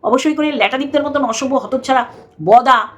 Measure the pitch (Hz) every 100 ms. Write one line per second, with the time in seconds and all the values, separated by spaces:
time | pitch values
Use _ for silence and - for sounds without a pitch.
0 | - 254 311 302 302 269 202 262 277 294
1 | 285 285 247 226 269 262 - 262 262 262
2 | 240 - - _ 156 226 247 339 208